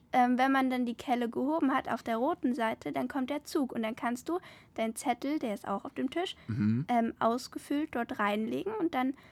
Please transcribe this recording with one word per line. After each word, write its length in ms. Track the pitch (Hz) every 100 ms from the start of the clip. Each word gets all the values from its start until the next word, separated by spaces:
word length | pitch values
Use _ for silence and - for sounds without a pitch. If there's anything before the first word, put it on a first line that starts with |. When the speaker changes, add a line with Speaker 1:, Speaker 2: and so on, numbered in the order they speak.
| -
Speaker 1:
ähm, 240 | 254 247 247
wenn 140 | 269
man 180 | 269 262
dann 160 | 254 240
die 80 |
Kelle 340 | 233 - 247 233
gehoben 440 | 247 262 320 277
hat 160 | 269 -
auf 140 | -
der 140 | - 226
roten 360 | 269 349 262
Seite, 380 | 240 226 240 294
dann 160 | 277 254
kommt 240 | 277 254
der 120 | 294 -
Zug 260 | 330 262
und 100 | -
dann 140 | 220 233
kannst 340 | 240 240 -
du 80 | 349 - - - -
deinen 200 | 226 226
Zettel, 440 | 285 240 269 311
der 160 | 240 196
ist 120 | -
auch 180 | 202 -
auf 80 | -
dem 160 | 254
Tisch, 240 | 330 370 - -
Speaker 2:
Mhm. 380 | 110 104 113 160
Speaker 1:
ähm, 260 | 240 226 -
ausgefüllt 720 | 226 247 - 294 - 285 311
dort 260 | 254 233 262
reinlegen 540 | 208 208 220 254 381 440
und 180 | 339
dann, 220 | 262 262 - -